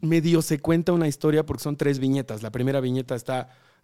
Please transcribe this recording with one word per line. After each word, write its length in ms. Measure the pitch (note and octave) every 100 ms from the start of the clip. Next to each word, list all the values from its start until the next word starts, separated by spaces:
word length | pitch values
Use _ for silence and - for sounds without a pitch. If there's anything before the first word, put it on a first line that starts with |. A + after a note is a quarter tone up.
medio 400 | D#3+ E3 D#3+ E3+
se 180 | D#3+ D3+
cuenta 340 | D3+ E3 E3+
una 120 | F3 D#3
historia 380 | C#3+ D#3 D3+
porque 180 | D3+ B2+
son 140 | D3 C#3+
tres 220 | C#3+ C#3
viñetas. 440 | C3+ C#3 B2+ G#2+
La 80 | G#2+
primera 300 | A#2+ B2+ C#3
viñeta 340 | B2+ B2+ B2
está 360 | B2+ - B2+ B2+ _ _ _